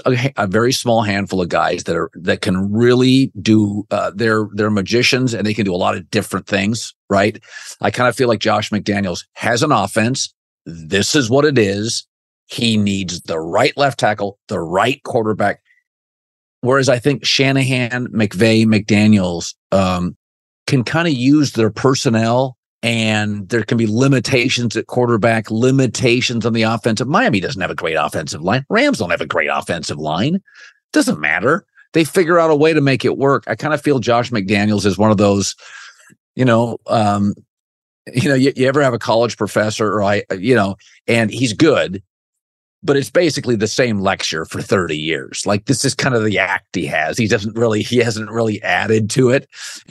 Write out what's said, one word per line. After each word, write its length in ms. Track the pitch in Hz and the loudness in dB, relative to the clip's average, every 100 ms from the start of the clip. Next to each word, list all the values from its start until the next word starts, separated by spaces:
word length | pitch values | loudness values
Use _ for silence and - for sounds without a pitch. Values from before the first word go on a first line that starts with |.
| - | -2
a, 260 | 127 135 - | 0 -2 -2
a 100 | 101 | -2
very 260 | 110 120 | 0 0
small 300 | 131 123 113 | 0 0 0
handful 380 | 107 101 95 95 | 0 -2 -2 -4
of 80 | 87 | -2
guys 340 | 82 80 87 | 0 0 -2
that 120 | 87 85 | -4 -4
are, 120 | 80 | -4
that 260 | - 85 104 | -6 -4 -2
can 300 | - 92 98 | 0 -2 -2
really 640 | 104 120 123 131 131 135 110 | 2 2 4 4 4 2 -2
do, 420 | 95 110 104 101 98 | 2 4 4 -2 -4
uh, 220 | 101 92 | -4 -4
they're, 320 | 90 113 110 107 | -2 0 0 -2
they're 180 | 101 107 | -2 0
magicians, 640 | 104 90 113 127 127 127 | 0 0 0 2 2 0
and 100 | 110 | -2
they 100 | 101 | -2
can 100 | 104 | -2
do 100 | 98 | -2
a 20 | 90 | 0
lot 200 | 101 95 | -2 -2
of 120 | 90 | -4
different 360 | 107 - 98 - | -4 -2 -6 -4
things, 480 | 98 98 117 - - - | -2 -2 -4 -8 -14 -2
right? 340 | 98 104 - - - - - | 0 0 -2 -14 -20 -18 -6
I 100 | 101 | -4
kinda 220 | 101 123 | 0 0
feel 160 | - 123 | 0 0
like 100 | 113 | 0
Josh 320 | 110 107 107 | 0 -2 -2
McDaniels 540 | 107 98 101 98 85 - | -4 -2 -2 -2 -6 -12
has 320 | - 110 117 | -8 -2 0
an 80 | 156 | 2
offense. 600 | 123 98 - 110 131 - _ _ _ - | 2 0 0 -2 -2 -6 _ _ _ -16
This 500 | 82 80 90 101 156 | -14 -4 -2 0 0
is 140 | 113 | 2
what 140 | 131 | 2
it 140 | 147 135 | 2 2
is. 480 | 101 101 110 - - _ _ _ - | 2 0 -4 -6 -10 _ _ _ -16
He 300 | - 120 110 | -4 0 2
needs 460 | 101 98 92 85 | 0 -2 -4 -8
the 180 | - 82 | -6 -6
right 360 | 82 95 143 151 | -2 0 0 2
left 220 | 139 - | -2 0
tackle, 400 | 113 107 101 - - | -2 0 -6 -10 -10
the 140 | 98 | -8
right 420 | 82 90 117 139 | -2 0 0 -2
quarterback. 600 | - 123 110 104 101 - _ _ _ _ _ _ _ _ _ _ | -4 -2 -2 0 -2 -4 _ _ _ _ _ _ _ _ _ _
Whereas 280 | 120 135 131 | 0 2 2
I 120 | 123 | 2
think 240 | 147 131 | 2 -2
Shanahan, 840 | - - 135 139 135 127 120 123 123 | -2 0 2 2 0 0 -2 -4 -4
McVay, 580 | 110 104 92 113 110 113 | -2 -2 2 2 4 4
McDaniels, 880 | 107 104 104 107 104 85 85 - - - | 2 2 4 6 4 2 -4 -8 -14 -2
um, 440 | 95 92 90 90 - _ _ _ _ - | 0 2 -2 -4 -8 _ _ _ _ -2
can 160 | 143 | -2
kinda 260 | 107 156 170 | 0 -2 0
use 420 | 131 127 147 139 | 0 4 4 2
their 180 | 117 110 | 2 0
personnel, 840 | - - 135 135 113 113 120 131 127 _ _ | 2 0 2 2 2 2 0 0 -6 _ _
and 640 | 120 117 110 107 104 104 92 | -4 0 0 0 -2 -4 -4
there 120 | 120 | -2
can 140 | 107 120 | 0 0
be 100 | 110 | 0
limitations 880 | 110 135 135 104 135 127 127 120 | 2 4 2 2 0 0 0 -2
at 120 | 113 - | -4 -4
quarterback, 640 | - 123 117 113 113 107 | -2 0 2 4 2 0
limitations 960 | 110 127 135 127 107 117 123 - 117 113 | 0 2 2 0 2 2 2 0 -2 0
on 80 | |
the 80 | 113 | 0
offensive. 440 | 110 117 120 107 120 | 0 0 -2 -2 -2
Miami 320 | 180 254 110 | -2 0 0
doesn't 220 | 82 95 | -4 -6
have 100 | 87 | -6
a 40 | |
great 240 | 82 85 78 | -6 -4 -2
offensive 420 | 76 - 73 - | -4 -4 -8 -6
line. 240 | 85 123 139 | -2 -4 -2
Rams 260 | 208 294 247 | 0 0 0
don't 140 | 90 | -2
have 100 | 85 | -4
a 60 | - | -4
great 240 | - 73 | -4 -2
offensive 460 | 71 - 85 - 73 | -4 -4 -6 -6 -6
line. 420 | 76 85 127 190 _ - - _ _ | -4 -2 -2 -4 _ -20 -20 _ _
Doesn't 260 | 302 285 120 | 0 0 0
matter. 460 | 76 82 110 185 - _ _ | -2 0 0 0 -4 _ _
They 120 | 160 | -2
figure 340 | 156 - 160 175 | 0 2 2 4
out 120 | 165 | 4
a 60 | 151 | 4
way 160 | 156 | 4
to 80 | 160 | 4
make 240 | 139 131 | 2 2
it 140 | 117 76 | 0 0
work. 260 | 135 131 - | 0 0 -2
I 80 | |
kinda 220 | 110 151 151 | -6 -2 -2
feel 220 | 151 139 | 0 0
Josh 320 | 107 120 120 | 2 0 0
McDaniels 560 | 117 95 104 107 104 104 | -4 0 0 2 2 0
is 100 | 90 | 2
one 140 | 110 | 2
of 80 | 101 | 4
those, 360 | 104 101 95 - - - - - - _ _ - | 4 2 -2 -6 -16 -20 -20 -20 -20 _ _ -2
you 100 | 127 | 2
know, 320 | 113 117 113 - | 2 2 -4 -4
um, 480 | 113 104 101 101 - _ _ _ _ _ _ - | 0 0 0 0 -4 _ _ _ _ _ _ -8
you 160 | 123 147 | -2 0
know, 40 | |
you, 200 | 135 135 - | 2 2 2
you 100 | 131 | 2
ever 160 | 147 | 2
have 120 | 139 | 2
a 40 | 117 | 0
college 380 | - 113 120 - | 0 2 2 -2
professor, 500 | 104 - 107 107 107 | -2 0 0 0 -2
or 100 | 101 | 0
I, 200 | 101 104 - 95 | 0 0 -2 -4
you 160 | 101 | 2
know, 220 | 123 98 95 _ _ - | 2 2 -4 _ _ -2
and 240 | 117 110 | 0 0
he's 220 | 113 127 | -2 -2
good, 500 | 104 160 110 80 95 - _ _ _ _ _ _ _ | 2 4 4 0 -6 -14 _ _ _ _ _ _ _
but 140 | 156 139 | -2 0
it's 140 | 139 | 0
basically 460 | 180 175 139 127 113 | 0 0 0 -2 -2
the 100 | 104 | 0
same 340 | - 123 101 | 0 0 0
lecture 460 | 98 95 - 80 78 | 0 -2 -4 -6 -8
for 160 | - | -8
thirty 340 | - 104 85 76 | -2 0 0 -4
years. 460 | 78 76 - - | -2 -4 -6 -8
Like, 220 | 90 104 - | -4 -4 -2
this 180 | 135 | -2
is 100 | 135 | -2
kind 200 | - 139 | -2 0
of 100 | 120 | 2
the 140 | 107 92 | 0 0
act 360 | 92 92 _ | -2 -4 _
he 120 | 95 71 | -6 -4
has. 320 | 80 78 78 | -2 -2 0
He 100 | 110 | 0
doesn't 260 | 98 104 | 0 -2
really, 280 | 110 117 107 | -2 0 0
he 160 | 101 123 | 0 0
hasn't 320 | 117 107 107 | 0 -2 -6
really 320 | 110 113 104 | -2 -2 -2
added 480 | 92 90 101 110 107 | -2 -2 2 0 2
to 180 | - 127 | 2 4
it. 220 | 131 - - - - - | 2 -2 -16 -16 -16 -6